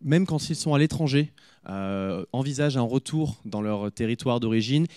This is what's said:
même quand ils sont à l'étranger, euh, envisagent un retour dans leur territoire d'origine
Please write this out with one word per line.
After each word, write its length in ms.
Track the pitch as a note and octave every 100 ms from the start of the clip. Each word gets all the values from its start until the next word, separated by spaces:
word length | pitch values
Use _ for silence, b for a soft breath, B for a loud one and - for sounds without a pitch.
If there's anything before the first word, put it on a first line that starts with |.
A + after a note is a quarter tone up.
même 220 | C3+ D#3+
quand 240 | F#3+ D#3 -
ils 80 | D#3+
sont 160 | D#3+
à 60 | C#3+
l'étranger, 540 | D3+ - D3+ C#3 D3+ b b b -
euh, 560 | G2 F#2+ G2 F#2+ F2+ F2+
envisagent 440 | B2 C3+ C3+ D3 C3+
un 60 |
retour 580 | A#2 C3+ - D#3 D3 A2+
dans 160 | G#2+ G#2+
leur 320 | G#2+ G#2 G#2
territoire 460 | - A2+ A#2+ C3 A#2+
d'origine 460 | A2+ A2+ A2 D3 E3+